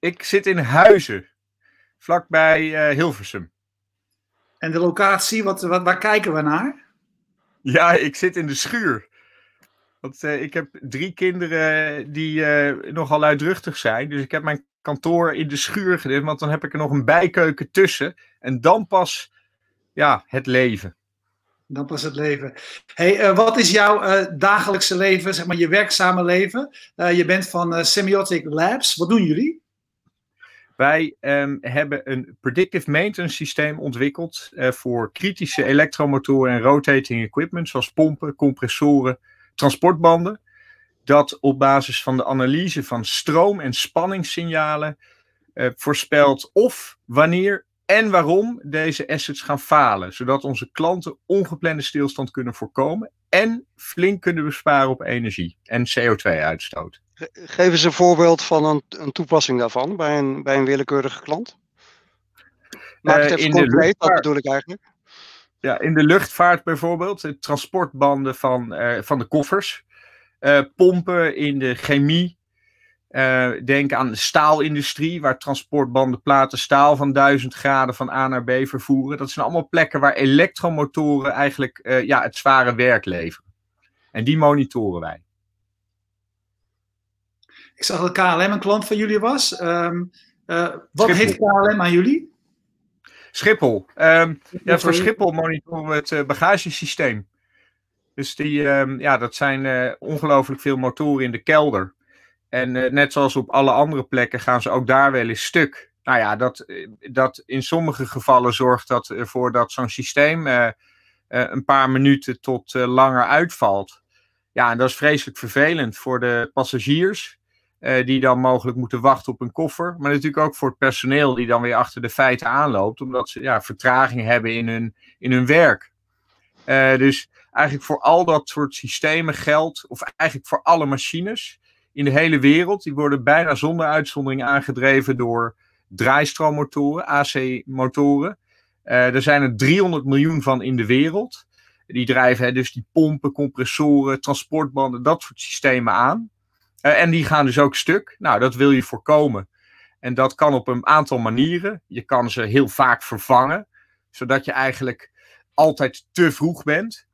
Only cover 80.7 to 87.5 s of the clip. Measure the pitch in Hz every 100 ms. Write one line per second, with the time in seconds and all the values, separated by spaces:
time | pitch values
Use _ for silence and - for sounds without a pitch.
80.7 | 160 143 - 151 143 135 - 143 135 131
81.7 | - - 127 113 135 - - - 135 123
82.7 | 117 123 117 - 87 85 - _ _ _
83.7 | _ _ _ _ - 113 160 147 147 135
84.7 | 123 107 87 80 80 _ _ _ _ _
85.7 | _ _ _ _ _ _ _ _ _ _
86.7 | _ _ _ _ _ _ _ _